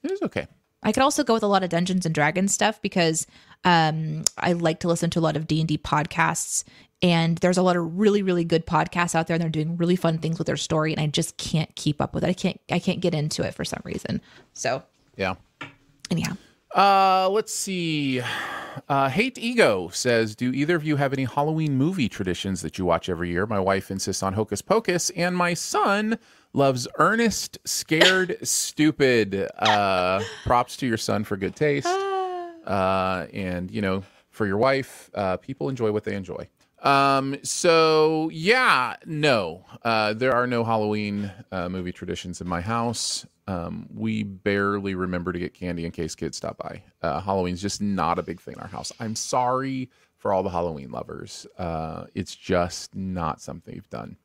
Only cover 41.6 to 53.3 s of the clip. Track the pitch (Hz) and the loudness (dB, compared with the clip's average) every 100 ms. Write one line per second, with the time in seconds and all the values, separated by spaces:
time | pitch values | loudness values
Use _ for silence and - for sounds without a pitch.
41.6 | 90 92 90 - 90 90 90 85 87 87 | -4 -4 -6 -8 -8 -8 -8 -8 -4 -4
42.6 | 87 117 117 110 - - - _ - 92 | -2 -2 -2 -4 -6 -6 -10 _ -6 -6
43.6 | 85 87 87 - 110 110 104 92 104 101 | -6 -10 -12 -6 -4 -2 -4 -4 0 2
44.6 | 101 101 98 92 92 90 87 87 85 _ | 2 0 -2 -2 -2 -2 -2 -4 -6 _
45.6 | 90 87 82 - 80 - 80 - 78 - | -6 -4 -6 -4 -6 -4 -8 -6 -10 -10
46.6 | 82 85 _ _ 85 73 95 98 90 90 | -12 -12 _ _ -4 -2 -2 -2 -2 -2
47.6 | 101 - 104 95 82 87 85 87 - - | -4 -4 -2 0 0 0 -2 -8 -12 -14
48.6 | - - - - 113 113 - 135 123 127 | -12 -10 -12 -8 -8 -6 -2 0 2 0
49.6 | 135 131 127 _ _ _ 101 95 95 87 | -2 -6 -8 _ _ _ 0 0 0 -2
50.6 | 87 76 65 60 - 80 - - - - | -2 -4 -10 -10 -10 -12 -12 -16 -18 -8
51.6 | 87 80 80 82 - - 92 - - 90 | -6 -4 -6 -8 -10 -8 -8 -10 0 2
52.6 | 87 - - 98 95 90 82 | 2 -4 -12 -8 -6 -4 -4